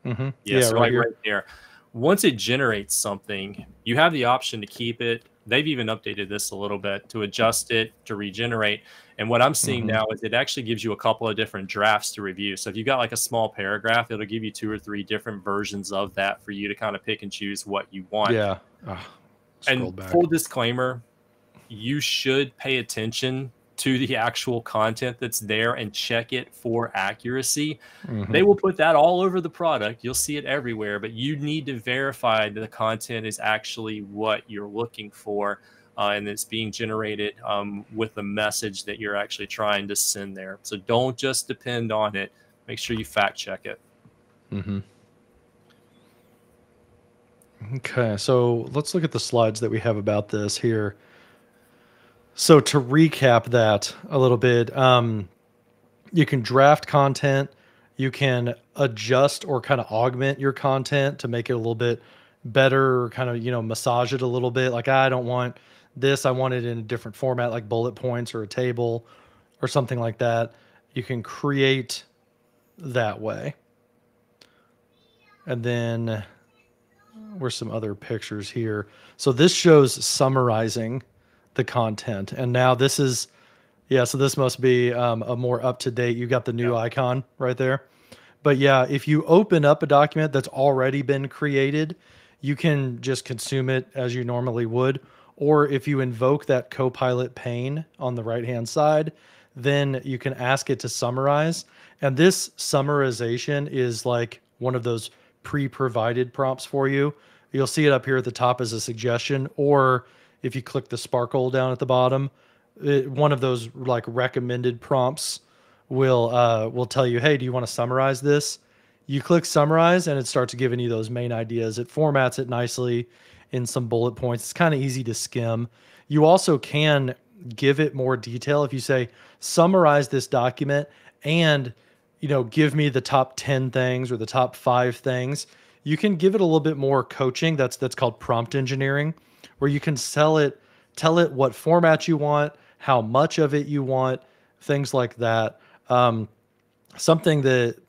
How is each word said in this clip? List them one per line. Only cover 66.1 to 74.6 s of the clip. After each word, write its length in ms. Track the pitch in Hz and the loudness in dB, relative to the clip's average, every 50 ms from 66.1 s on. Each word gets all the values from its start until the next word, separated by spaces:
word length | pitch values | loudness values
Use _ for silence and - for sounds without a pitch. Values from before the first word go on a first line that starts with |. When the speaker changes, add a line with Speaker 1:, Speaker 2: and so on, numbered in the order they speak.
| 139 135 - | 0 2 0
Speaker 1:
I 60 | 139 | 0
want 220 | 127 127 131 131 127 | 0 0 -2 -2 -2
it 120 | 123 117 | -2 -4
in 140 | 120 117 117 | -4 -6 -6
a 20 | |
different 340 | 110 107 123 113 - 113 101 | -6 -6 -8 -8 -8 -14 -10
format, 360 | - - 131 127 123 120 120 | -6 -4 -2 -2 -2 -2 -2
like 180 | 113 120 107 104 | -4 -6 -6 -4
bullet 240 | 120 113 117 123 104 | -2 -2 -2 -2 -4
points 400 | - - 127 120 120 120 - - | -6 -6 -4 -4 -4 -6 -6 -8
or 60 | 113 107 | -10 -10
a 40 | |
table 580 | 101 - - 127 127 120 120 120 117 117 117 - _ - _ _ _ _ _ _ _ _ _ | -6 -4 -2 -2 -2 -2 -2 -2 -2 -2 -4 -8 _ -20 _ _ _ _ _ _ _ _ _
or 60 | - | -6
something 320 | 127 - 143 127 113 131 120 | 0 0 0 0 0 -4 -4
like 180 | 117 117 110 | -4 -6 -4
that." 360 | - 123 117 117 113 117 117 _ _ _ _ _ _ _ _ _ | -2 -2 0 0 0 -2 -4 _ _ _ _ _ _ _ _ _
You 80 | 131 - | -10 -6
can 200 | - 131 120 113 | -6 -8 -8 -8
create 800 | - - - - 143 139 139 135 135 135 135 123 - - - - _ _ _ _ _ _ _ _ _ _ _ _ _ _ - | -10 -12 -6 -4 -2 0 2 4 4 2 0 -2 -6 -10 -12 -12 _ _ _ _ _ _ _ _ _ _ _ _ _ _ -16
that 420 | 170 139 120 127 113 104 101 107 | -14 -4 -2 0 0 0 -4 -4
way. 320 | 107 110 - - 135 147 - _ _ _ _ _ _ _ _ _ _ _ _ _ _ _ _ _ _ _ _ _ | -6 -6 -6 -6 -8 -10 -10 _ _ _ _ _ _ _ _ _ _ _ _ _ _ _ _ _ _ _ _ _